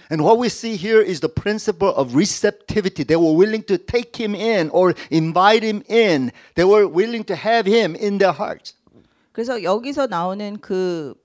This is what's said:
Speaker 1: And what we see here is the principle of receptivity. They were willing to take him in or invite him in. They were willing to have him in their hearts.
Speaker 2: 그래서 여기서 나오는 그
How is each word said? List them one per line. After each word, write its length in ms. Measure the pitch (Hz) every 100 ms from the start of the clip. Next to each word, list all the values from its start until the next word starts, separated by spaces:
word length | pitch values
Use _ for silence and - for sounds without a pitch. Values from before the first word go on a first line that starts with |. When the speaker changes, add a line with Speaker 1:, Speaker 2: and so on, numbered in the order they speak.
| -
Speaker 1:
And 120 | 160
what 160 | 151 226
we 60 | 247
see 280 | - 226 214
here 260 | 190 220
is 200 | 202 165
the 100 | 156
principle 600 | - 202 214 - 170 190 -
of 180 | 131
receptivity. 920 | 123 196 - 208 - - - 190 - 143
They 140 | 165
were 180 | 165 156
willing 280 | 208 220 208
to 100 | 196
take 420 | - 240 247 -
him 160 | 220 208
in 340 | 220 214 156
or 220 | 160 180 156 -
invite 520 | 160 160 165 196 226
him 200 | 220 208 -
in. 420 | 226 220 151 127 - - -
They 120 | 180
were 200 | 214 196
willing 360 | 156 220 233 208
to 80 | 170
have 360 | 208 233 190
him 240 | 226 196 165
in 220 | 208 202
their 180 | 190 143
hearts. 400 | 131 - - - _ _ _ _ _
Speaker 2:
그래서 320 | - 233 247
여기서 440 | 175 208 240 285 262
나오는 520 | 175 180 196 208 208
그 560 | - 185 185 170 143 -